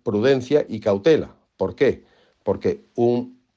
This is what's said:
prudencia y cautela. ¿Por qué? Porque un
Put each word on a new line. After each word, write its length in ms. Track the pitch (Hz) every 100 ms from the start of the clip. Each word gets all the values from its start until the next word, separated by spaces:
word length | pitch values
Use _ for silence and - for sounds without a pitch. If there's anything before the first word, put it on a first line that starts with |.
prudencia 640 | - 104 120 135 123 147 -
y 120 | 113
cautela. 560 | 107 101 160 147 80 - _ _
¿Por 180 | 95 -
qué? 300 | 135 87 _ _ _ _
Porque 440 | - 101 104 - - -
un 420 | 120 120 123 - _